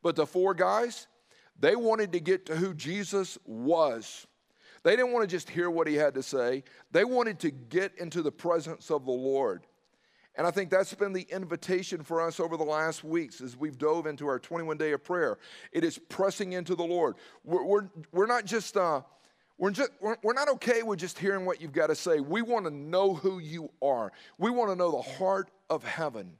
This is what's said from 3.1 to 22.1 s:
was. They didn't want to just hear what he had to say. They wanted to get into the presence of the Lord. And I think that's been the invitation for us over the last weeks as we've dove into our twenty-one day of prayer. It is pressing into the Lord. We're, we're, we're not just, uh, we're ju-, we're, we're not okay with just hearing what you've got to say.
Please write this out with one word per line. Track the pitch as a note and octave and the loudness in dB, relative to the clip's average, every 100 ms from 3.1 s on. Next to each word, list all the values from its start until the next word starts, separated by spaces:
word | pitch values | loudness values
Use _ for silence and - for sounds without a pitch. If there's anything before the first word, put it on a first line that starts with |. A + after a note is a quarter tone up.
| G3+ F#3 - - | -2 -4 -8 -12
was. | A2 B2+ E3 D#3 A#2 G#2 - - _ _ _ - - | -6 2 4 4 0 -8 -16 -20 _ _ _ -20 0
They | E3 A3 | 4 4
didn't | B3 | 4
want | A#3+ G#3 | 2 0
to | E3+ | -2
just | - | -6
hear | E3 F3 | -4 -2
what | E3 D#3+ | 0 2
he | D3 | 4
had | D3+ | 2
to | C3 | 0
say. | C3 C3+ A#2+ C3 - - - | -2 0 0 -2 -6 -20 0
They | E3 A3+ | 2 4
wanted | B3+ A#3 F#3 | 2 0 0
to | E3+ | -4
get | C3 A#2+ D#3 F#3+ - | -4 -4 -2 -2 -6
into | F3 E3 | -8 -2
the | D3+ | -2
presence | - E3+ E3+ D3+ E3 - | -2 0 0 0 -12 -2
of | D3+ C3 | -2 0
the | |
Lord. | B2+ C3 C3+ B2+ F2 - _ _ _ _ _ _ - | -2 0 2 0 -2 -10 _ _ _ _ _ _ -2
And | E3+ | 0
I | |
think | F3 F#3 | 0 2
that's | F#3 F#3+ | 2 2
been | - G3+ | -2 -2
the | F#3+ F3 | -2 -6
invitation | F#3+ F#3+ E3 - F#3 F#3 F3+ | -8 -6 -8 -2 -2 -2 -8
for | D3 E3 | -4 -2
us | E3 D#3+ | -2 -2
over | E3 D#3+ | -4 -2
the | D3+ | -2
last | D3+ D#3+ D#3 D3+ | 0 0 -4 -4
weeks | E3 D3+ - | -4 -4 -10
as | B2+ B2 | -14 -6
we've | D3+ B2+ | -8 -2
dove | D3+ E3 D#3 | 0 0 -2
into | C#3+ D3 | -6 -4
our | B2+ | -4
twenty-one | - E3+ E3 D#3 | -4 -6 -4 -2
day | D#3 | 0
of | C#3+ | 0
prayer. | - F3 D3 G#2 - - - | -2 0 0 0 -10 -20 -6
It | E3 E3 | 0 0
is | - | -2
pressing | - - G3 F#3 G3 | -12 0 2 2 -4
into | F3+ E3 F3 | -4 -2 -2
the | |
Lord. | E3+ F3 D3+ G#2 - - D3 | 0 2 2 0 -14 -20 -2
We're, | E3+ | 0
we're, | D3 G#3 G3 E3 D3+ | 4 2 2 -14 -6
we're | F3 G#3+ | 0 4
not | A#3+ | 2
just, | G3+ A3 F#3 G3+ | 2 -4 -2 0
uh, | F3 D3 - _ _ _ _ _ | 2 0 -2 _ _ _ _ _
we're | F#3 | -2
ju-, | F#3+ A#3 - | 0 -2 -2
we're, | G3+ A3 | -4 -2
we're | G#3 | 0
not | B3 D4 | 2 2
okay | C4 A3+ A#3 | 0 2 0
with | A3+ F#3+ | 2 -4
just | F3 - | -6 -4
hearing | F#3+ G3 F#3 | -2 0 -2
what | E3+ | -4
you've | D#3 | -4
got | C#3 D3+ | 0 2
to | D3+ | 2
say. | - | 2